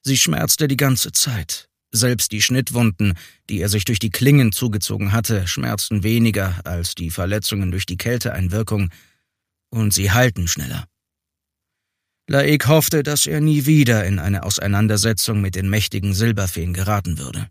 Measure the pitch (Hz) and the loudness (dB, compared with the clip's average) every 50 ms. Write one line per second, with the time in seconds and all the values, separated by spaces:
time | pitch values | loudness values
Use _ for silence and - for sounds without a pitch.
0 | _ 135 139 - - 170 151 123 160 - - - 156 139 139 127 143 135 131 - | _ 0 0 2 2 0 0 -2 0 0 0 0 0 -2 0 2 2 2 2 0
1 | - - - - - 147 120 101 82 - - - - _ _ _ _ _ - 110 | -2 -2 -2 -2 -2 0 -2 -6 -6 -8 -10 -12 -12 _ _ _ _ _ -2 0
2 | 120 123 123 107 - - 107 104 - - 127 131 123 - - 120 120 113 98 - | 0 0 0 0 -2 -4 0 -2 0 2 2 0 0 0 0 2 2 2 2 2
3 | 107 101 85 - - - _ _ _ - - 87 82 101 101 107 95 - 117 - | 0 0 0 -2 -8 -20 _ _ _ -6 -4 -2 -2 0 0 0 0 0 -2 -2
4 | - 104 - - 123 139 143 143 127 110 - - 127 120 104 110 - - 104 101 | -2 -4 -2 2 4 6 6 6 6 4 2 0 -2 -2 -2 -2 -4 -4 -4 -4
5 | 101 98 104 117 110 - 113 98 92 90 - - 123 120 113 107 - - 113 104 | -2 0 0 0 0 0 -2 -2 -2 -2 -4 -4 -4 -4 -4 -4 -4 -2 -2 -2
6 | 92 110 113 117 117 113 104 101 95 92 90 87 - - 87 85 85 - - - | 0 2 2 4 4 2 2 0 -2 -2 -4 -6 -6 -6 -6 -4 -6 -6 -6 -8
7 | 87 80 - - 90 92 101 107 - - 110 98 98 92 90 95 95 - 90 90 | -8 -6 -4 -4 -4 -2 -2 -4 -4 -4 -4 -2 -2 -2 -2 -4 -4 -6 -6 -6
8 | - 117 123 117 - 120 - - 92 87 90 110 113 - 107 101 98 87 - - | -2 -2 -2 -2 -4 -4 -4 -2 -2 -2 -2 -2 -2 -2 -2 -2 -2 -2 -4 -10
9 | _ _ _ _ _ _ _ _ _ _ _ _ _ _ - 113 110 104 101 95 | _ _ _ _ _ _ _ _ _ _ _ _ _ _ -2 0 0 0 0 0
10 | 98 95 92 120 127 123 - - 87 85 - 76 71 - - - - _ _ _ | 0 2 4 4 4 2 2 -2 -4 -2 -4 -4 -6 -8 -8 -10 -10 _ _ _
11 | _ _ _ _ _ _ _ _ _ _ _ _ _ _ _ _ _ _ _ _ | _ _ _ _ _ _ _ _ _ _ _ _ _ _ _ _ _ _ _ _
12 | _ _ _ _ _ - 147 139 143 147 151 139 113 120 156 160 135 - 165 156 | _ _ _ _ _ 0 0 2 4 4 2 2 4 4 4 4 4 2 0 0
13 | 139 147 147 143 - 147 156 151 151 156 151 147 131 143 156 151 139 117 117 107 | 0 0 -2 -2 0 0 0 2 2 2 2 2 4 4 6 6 6 6 4 2
14 | 95 92 101 92 76 98 101 92 - 95 - - - 101 101 101 110 104 107 104 | 2 0 -2 0 0 0 -2 -2 -2 -4 -4 -2 0 0 2 2 2 2 2 2
15 | 101 113 110 - - - 110 104 98 95 87 92 95 98 101 107 95 - - 101 | 0 0 0 0 -2 -2 0 0 0 -2 -2 -2 -2 0 0 0 0 -2 -4 -4
16 | 95 101 95 92 113 117 110 101 98 92 - 85 82 90 87 90 92 101 107 101 | -2 -2 0 0 0 0 0 0 -2 -4 -4 -4 -4 -4 -4 -4 -2 -2 -2 -2
17 | 92 85 80 76 67 64 - - 107 - | -2 -4 -6 -6 -8 -10 -8 -10 -10 -10